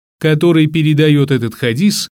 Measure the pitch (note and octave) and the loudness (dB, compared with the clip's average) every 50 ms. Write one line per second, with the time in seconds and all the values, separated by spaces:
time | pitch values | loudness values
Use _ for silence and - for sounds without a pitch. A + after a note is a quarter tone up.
0 | _ _ _ - - D#3 D#3 D3+ F3 F3 E3 D#3+ D#3 D#3 D#3 E3 D3+ D#3 D3+ C#3+ | _ _ _ -4 -2 -2 0 2 2 2 2 2 0 0 0 -2 0 0 2 2
1 | D#3 D#3 D3 C#3+ C#3 C#3 C#3 B2 A#2+ A2+ - - - A#2+ A#2 C3+ G3 G#3 - - | 2 2 2 2 2 0 -2 -2 -2 -6 -6 -6 -4 -4 -2 0 0 -2 -2 -2
2 | - - _ | -6 -12 _